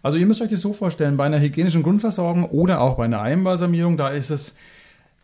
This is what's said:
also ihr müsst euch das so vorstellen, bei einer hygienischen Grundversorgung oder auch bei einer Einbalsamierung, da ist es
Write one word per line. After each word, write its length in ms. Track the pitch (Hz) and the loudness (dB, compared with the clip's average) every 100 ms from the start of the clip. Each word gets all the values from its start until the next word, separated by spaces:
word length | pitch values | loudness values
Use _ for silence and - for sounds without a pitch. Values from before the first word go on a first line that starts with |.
also 160 | 135 160 | 0 2
ihr 80 | 190 | 2
müsst 160 | 220 | 2
euch 80 | 220 | 0
das 120 | 202 | -2
so 120 | 202 | -4
vorstellen, 440 | 202 190 165 147 143 | -4 -4 -2 -2 0
bei 80 | 143 | 0
einer 140 | 151 | 2
hygienischen 440 | 147 143 175 165 | 0 0 0 2
Grundversorgung 640 | 160 208 226 196 170 170 175 | 2 2 0 -2 -2 -2 0
oder 360 | 143 180 160 | 0 2 2
auch 140 | 127 127 | 0 0
bei 80 | 117 | -2
einer 160 | 113 | -2
Einbalsamierung, 760 | 107 170 190 180 175 170 170 160 | 0 0 0 0 0 2 2 0
da 120 | 135 | 0
ist 220 | 143 135 | -2 -4
es 240 | 147 - - - - - _ _ _ | -4 -6 -12 -20 -20 -20 _ _ _